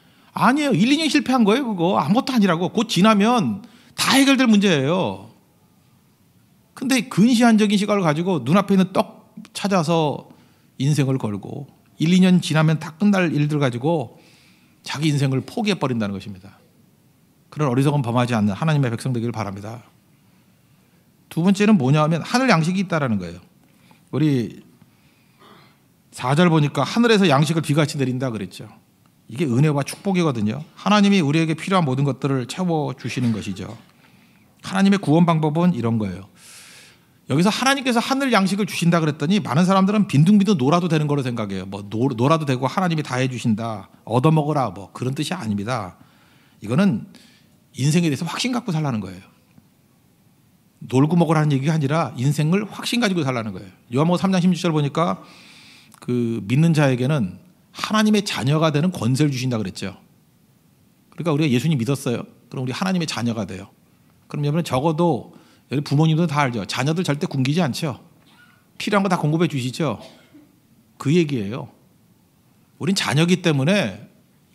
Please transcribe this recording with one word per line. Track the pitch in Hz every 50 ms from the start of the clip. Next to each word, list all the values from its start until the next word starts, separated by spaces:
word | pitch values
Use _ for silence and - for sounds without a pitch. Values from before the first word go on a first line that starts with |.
| _ _ _ _ _ _ _
아니에요. | - 156 214 254 294 302 285
일, | 233 151 196 247 294
이 | 294
년 | 320 294
실패한 | - 294 220 - 254 262 226
거예요, | 190 190 269 294
그거. | 233 214 175 165 175 202 214
아무것도 | 165 135 190 247 269 - 254
아니라고. | 247 196 190 170 160 180 156
곧 | - 208 233 226
지나면 | - 170 185 220 220 202 196 220 247 240 180 120 104 98 - - - - _ _ _
다 | - - - 208
해결될 | 262 277 262 277 240 262
문제예요. | 233 220 202 190 208 175 143 131 139 170 190 165 110 95 95 98 113 - _ _ _ _ _ _ _ _ _ _ _ _ _ _ _ _ _ _ _ _ _ _ _ _ _ _ _ _
근데 | - - 262 262 254 196 -
근시안적인 | - - 196 240 269 220 247 240 220 208 220 208 208
시각을 | 202 208 202 208 202 185
가지고 | 165 147 151 175 185 190 160 117
눈앞에 | 120 156 208 220 - 202
있는 | 190 190 185 -
떡 | - - - - - - _ _ - - - -
찾아서 | - - 202 202 185 160 139 170 165 160 147 127 - - - - - _ _ _ _ _ _ _ -
인생을 | 131 143 151 151 139 131 135 131
걸고 | - 110 104 98 101 - - 139 139 - _ _ _ _ _ _
일, | - 160 180
이 | 185
년 | 185 185 180 175
지나면 | - - 147 156 160 156 160 151
다 | - - -
끝날 | - 208 208 202 190 180 165 -
일들 | 147 147 147 147 147
가지고 | 143 131 117 120 120 151 170 160 123 113 - - - _ _ _ _ _ _ _ _ _ _ _ _
자기 | - - 131 151 160
인생을 | 143 143 143 139 131 131
포기해버린다는 | - - - - 226 208 196 - - 135 127 117 107 101 98
것입니다. | 95 - - 101 90 92 101 - _ _ _ _ _ _ _ _ _ _ _ _ _ _ _ _ _ _ _
그런 | - 147 151 139
어리석은 | 120 127 135 151 143 147 135
범하지 | 117 113 123 123 117 123
않는 | 113 101 104 98
하나님의 | - 160 160 156 143 139 120 113
백성 | 110 - 135 127
되기를 | 120 110 120 113
바랍니다. | 110 104 98 98 101 101 107 113 117 110 _ _ _ _ _ _ _ _ _ _ _ _ _ _ _ _ _ _ _ _ _ _ _ _ _ _ _ _ _
두 | - - 165
번째는 | 190 202 190 208 214 220 185
뭐냐 | 127 127 143 156 151
하면 | 151 170 156 -
하늘 | - - 247 262 262
양식이 | 208 160 156 165 185 190
있다라는 | 202 175 - 160 147 127 113 101
거예요. | 90 87 85 90 - _ _ _ _ _ _ _ _ _ _ _ _ _ -
우리 | 131 151 156 143 127 117 98 - - - - _ _ - _ _ _ _ _ _ _ _ _ _ _ - - - - - _ _ _ _ _ _ _ _ _ -
사 | - - 123 143
절 | 147 180 175
보니까 | 160 160 147 143 - 143 135
하늘에서 | - - 233 233 240 226 202 196 180
양식을 | 139 131 160 151 165 160 147
비같이 | - 143 156 156 139 - 151
내린다 | 135 127 127 127 135 131
그랬죠. | 113 104 95 90 - - - 107 - - _ _ _ _ _ _ _ _ _
이게 | - 117 123 170
은혜와 | 143 117 120 151 156 147 143 135
축복이거든요. | - - - - 202 190 180 175 160 131 117 101 104 110 - 156 - _
하나님이 | - - 190 202 208 202 202 202 196
우리에게 | 165 139 147 165 165 160 160
필요한 | - - - 196 190 170
모든 | 135 127 131 143
것들을 | 143 131 127 - 143 135 131 120
채워주시는 | 110 - - 185 180 165 156 147 135 131 - - 123 - - 127 120 113
것이죠. | 101 87 - 95 90 92 98 110 - - _ _ _ _ _ _ _ _ _ _ _ _ _ _ _ -
하나님의 | - - 190 196 196 202 190
구원 | 196 - 143 165 175
방법은 | 165 170 160 156 156 147 165 170 180 175
이런 | 120 117 117 113 113
거예요. | 107 95 90 92 98 - _ - - - - - - - - - - - - _ _ _ _ _ _ -
여기서 | 131 143 175 214
하나님께서 | 202 - - 262 269 277 254 262 233 233
하늘 | 220 - 269 269 277 269 233
양식을 | 202 190 185 202 196 214
주신다 | - - - 170 170 170 170
그랬더니 | 160 156 143 151 143 151 196 214
많은 | 156 - 120 147 185
사람들은 | 180 196 190 190 190 208 214 196
빈둥빈둥 | - - 131 156 165 214 208 196 208 214
놀아도 | 156 123 135 151 175 175
되는 | 175 165 156 151 147
거로 | 143 143 131
생각해요. | 127 120 117 107 101 98 95 92
뭐 | 95 95 98 101 101
놀-, | 104 110 120 139 131
놀아도 | 110 120 139 165 160 156
되고 | 139 131 123 127 131
하나님이 | - - 190 180 165 156 147
다 | - 131
해주신다, | 127 131 135 127 120 - 127 110 101 113 117 110 101 95 - _ _ _
얻어먹어라, | - 107 123 127 160 160 160 147 147 156 147 131 110
뭐 | 87 92 95 92 -
그런 | - 123 123 139
뜻이 | 143 151 139 -
아닙니다. | 175 123 110 104 101 98 107 131 117 101 90 87 _ _ _ _ _ _ _ _ _ _ _ _ _
이거는 | - 98 117 147 202 202 139 101 - - - - - - _ _ _ _ _ _ _ _ _
인생에 | - 123 147 151 175 175
대해서 | 165 139 120 175
확신 | 165 - - - 247 262
갖고 | 240 - -
살라는 | 170 156 156 143 123 107
거예요. | 98 92 92 90 95 - _ _ _ _ _ - _ _ _ _ _ _ _ _ _ _ _ _ _ _ _ _ _ _ _ _ _ _ _ _ -
놀고 | 110 120 127 139 156 175
먹으라는 | 175 170 151 160 156 151 151 143
얘기가 | 131 131 156 160
아니라 | 160 147 127 147 165 160 117 92
인생을 | 123 120 143 147 - 151 151 175 202 214 196
확신 | - - - - - 240
가지고 | 240 208 190 175 147
살라는 | 135 127 120 110 110 95
거예요. | 90 - - - _ _ _ 117
요한복음 | 127 151 170 180 175
삼 | 185 190 190
장 | 185
십육 | 165 185 180 165
절 | - 175 156
보니까 | 156 147 139 135 - 165 180 185 - - - - - - - - - - - - - - _ - -
그 | - - 123 123 120 117 117 117 -
믿는 | 95 120 139 160 170 165
자에게는 | 147 151 139 127 120 127 131 160 147 110 90 90 - - - _ _ _ _ _
하나님의 | - - - 208 214 220 214 208 208 196
자녀가 | 208 - - - 131 147 156 160 160
되는 | 143 147 147 185 180
권세를 | 120 107 117 131 120 151 151 139
주신다 | 123 123 131 120 110
그랬죠. | 104 92 87 - - 95 87 - _ _ _ _ _ _ _ _ _ _ _ _ _ _ _ _ _ _ _ _ _ _
그러니까 | _ - 151 170 151
우리가 | 139 160 156
예수님 | 120 123 - 160 165 135
믿었어요. | 113 107 143 135 - 131 120 107 - - - _ _ _
그럼 | - 139 131
우리 | 127 127
하나님의 | - 175 190 190 180 165
자녀가 | 147 - - 113 120 113 113 104
돼요. | 87 95 92 98 - _ _ _ _ _ _ _ _ _ _ _ _
그럼 | - 147 147
여러분, | 143 147 170 165
적어도 | - 127 131 135 165 160 151 175 175 151 107 - - - - - _ _ _ _ _
여기 | 123 135 147
부모님도 | - 139 143 160 160 156 156 175
다 | 165 139 147
알죠. | 147 131 117 113 92
자녀들 | - - - 127 143 160 170 180
절대 | - 143 143 190
굶기지 | 180 - 135 131 131 147 175 180
않죠. | 147 113 - - 156 113 101 - _ _ _ _ _ _ _ _ _ _ _ _ _ _ -
필요한 | - - 208 202 190
거 | 202
다 | 185 170
공급해 | - 147 151 160 175 151
주시죠. | 127 139 120 131 127 - 175 139 107 92 - - - - - _ - - - _ _ _ _ _ _ _ _ _ _ -
그 | - 135 151
얘기예요. | 180 170 147 131 123 101 98 110 156 131 - - _ _ _ _ _ _ _ _ _ _ _ _ _ _ _ _ _ _ _ _ _
우린 | - 156 202
자녀기 | 190 - - - 143 165 170 180 175 180
때문에 | 175 156 139 131 151 196 208 160 107 92 - - - _ _ _ _ _ _ _ _ _